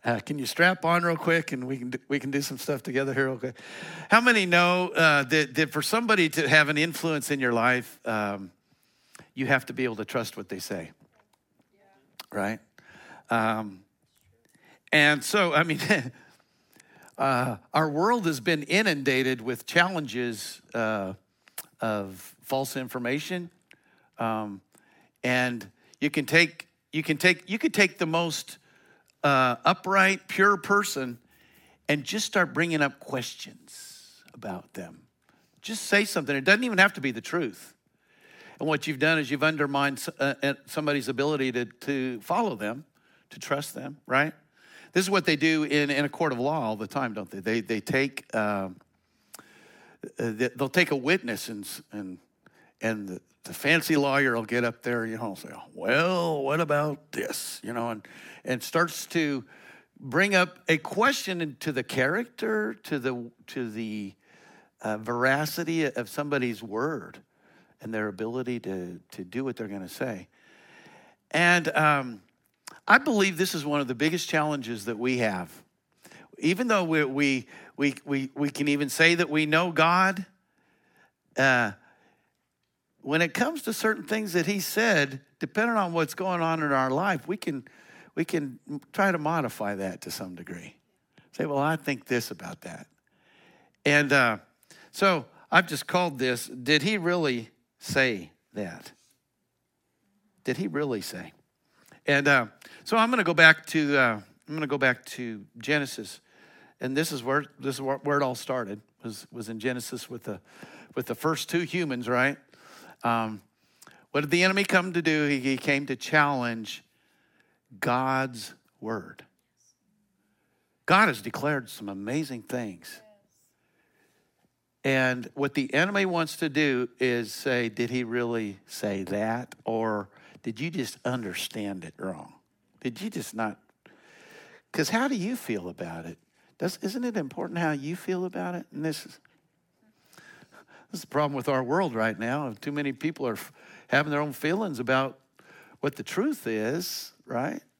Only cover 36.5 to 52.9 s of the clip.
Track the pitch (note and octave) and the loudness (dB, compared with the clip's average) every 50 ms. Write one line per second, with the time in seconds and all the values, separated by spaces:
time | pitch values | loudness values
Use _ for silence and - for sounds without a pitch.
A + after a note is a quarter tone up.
36.5 | G3+ G#3+ B3+ B3 G#3+ F#3 F#3+ G3+ - - C3+ C3+ A#2 A2+ - - - F3 D#3+ A2+ | 4 4 4 0 4 4 4 4 4 -2 -6 -4 -4 -6 -8 -4 -2 -2 -2 -2
37.5 | - - - - _ _ _ _ _ _ _ _ _ _ _ - - - - - | -6 -10 -20 -20 _ _ _ _ _ _ _ _ _ _ _ -20 -20 -20 -20 -20
38.5 | - _ - D#3 D3+ C#3+ - D#3+ D3 B2+ D3+ D#3 E3 D#3 D3 A#2+ C#3+ C3+ D3 D#3 | -10 _ -2 0 0 0 -2 -4 -2 2 2 4 4 2 2 -2 0 2 2 2
39.5 | D#3 D3 D3 C#3 C#3 C#3 C#3+ C#3 C3+ B2 - - - - C#3 C#3 C3 - - C#3 | 2 2 0 0 2 2 0 0 0 -4 -8 -10 -4 -2 -2 -2 0 0 -2 -2
40.5 | C#3 - _ - - D#3+ D3 D3+ C#3+ C#3+ A#2+ A#2 C3 A#2+ C#3 D3+ D#3 C#3 C3+ C3 | -2 -4 _ -8 -6 -2 0 0 0 0 -2 -2 -2 0 0 0 2 0 0 0
41.5 | A#2 B2 A#2+ A2+ - _ - - C#3 C3+ B2+ B2+ B2 A2 - - E3+ G#3 A#3 G#3 | 0 -2 -4 -4 -8 _ -6 -4 -2 -2 -2 -4 -6 -8 -4 -2 0 0 2 0
42.5 | B2 G2+ G#2+ G#2 A#2 C#3 D#3 _ _ _ _ _ _ _ _ _ - - - - | -2 -4 -6 -6 -6 -8 -12 _ _ _ _ _ _ _ _ _ -18 -16 -4 -2
43.5 | C#3+ C#3+ D3 - - - - C#3 D3 _ _ - B2+ C3+ D3 D#3 - _ _ _ | -2 -2 -2 -8 -10 -10 -12 -12 -12 _ _ 0 2 2 2 2 -2 _ _ _
44.5 | _ _ _ - - - - - _ F3+ F#3+ F#3 G3 F#3+ D#3+ - D#3 C#3+ D3 D#3+ | _ _ _ -20 -20 -20 -20 -2 _ 0 2 4 2 2 4 2 2 4 4 2
45.5 | D#3+ D#3 D3+ C#3+ D3 D3 D3 C#3 C#3+ C#3 D3 C#3 - - E3+ D3+ C3 A#2+ B2 C#3+ | 4 2 2 2 2 2 2 2 2 0 0 0 0 0 0 0 0 0 0 0
46.5 | D#3 D#3+ B2 A2 G#2+ G#2 G#2+ G2 - C#3 C3+ A#2+ G#2 G#2+ F#2+ - - G2 F#2 A2 | 0 0 0 -2 -2 -4 -6 -6 -4 -4 -4 -2 -4 -8 -10 -8 -10 -6 -2 0
47.5 | A2 A#2 G2+ - A2+ G#2+ - - C#3+ C3 C3+ C#3 C3+ - - _ - A2 G#2+ G#2 | 0 0 0 -2 -4 -4 -2 0 0 0 0 0 -4 -10 -14 _ -2 0 0 0
48.5 | G#2 G2 F#2+ F#2 F2+ - _ _ _ _ _ _ _ _ _ _ - - - _ | 0 -2 -4 -6 -8 -14 _ _ _ _ _ _ _ _ _ _ -20 -20 -20 _
49.5 | - - - - - - - - - _ - - - - A#2+ A2+ A2 G#2+ B2+ B2 | -20 -20 -20 -20 -20 -20 -20 -20 -20 _ -18 -16 -6 -4 -4 -4 0 0 -2 -2
50.5 | - A#2+ C#3 B2+ - F3+ F3+ - D3+ C3+ B2 C#3 F3+ F#3+ - - A2 G2 - - | 0 -2 -4 0 2 2 2 2 0 -2 2 0 0 0 0 -6 -6 -6 -8 -10
51.5 | A2+ G#2 G2 - - - - _ - G#2 G2+ F#2 F2+ E2+ _ _ _ _ _ - | -10 -10 -10 -12 -14 -14 -16 _ -10 -10 -10 -10 -12 -14 _ _ _ _ _ -20
52.5 | _ _ _ _ _ _ - A2+ | _ _ _ _ _ _ -4 -4